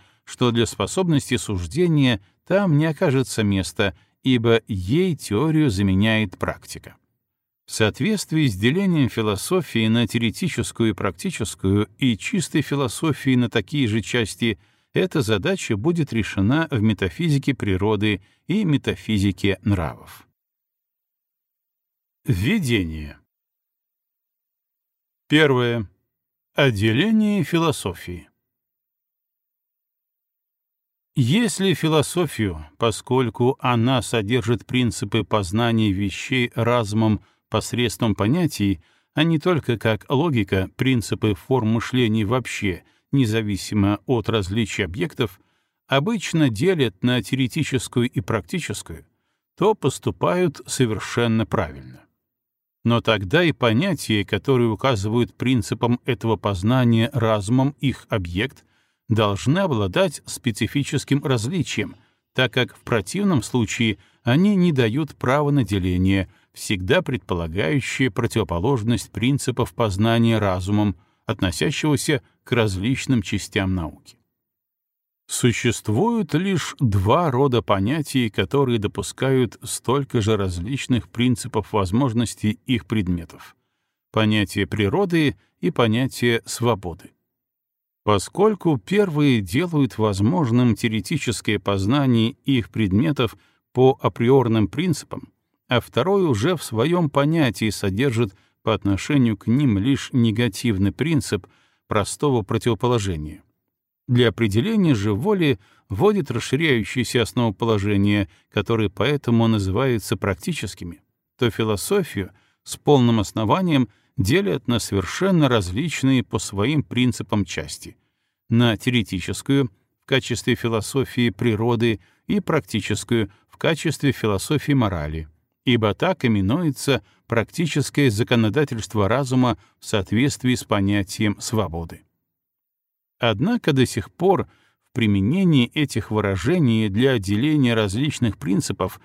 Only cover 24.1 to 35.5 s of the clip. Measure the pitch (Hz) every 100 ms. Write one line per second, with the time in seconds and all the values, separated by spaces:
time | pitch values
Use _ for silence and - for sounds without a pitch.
24.1 | _ _ _ _ _ _ _ _ _ _
25.1 | _ - 151 147 127 120 117 101 _ _
26.1 | _ _ _ _ - 139 101 110 113 208
27.1 | 220 208 208 147 165 165 - 98 85 -
28.1 | 87 - _ _ _ _ _ _ _ _
29.1 | _ _ _ _ _ _ _ _ _ _
30.1 | _ _ _ _ _ _ _ _ _ _
31.1 | - 117 208 226 - 196 156 160 156 -
32.1 | 170 165 - 104 80 76 - 117 - -
33.1 | 127 120 - 123 - 127 120 117 131 -
34.1 | 117 101 123 104 120 - 127 120 - 101
35.1 | 113 98 107 90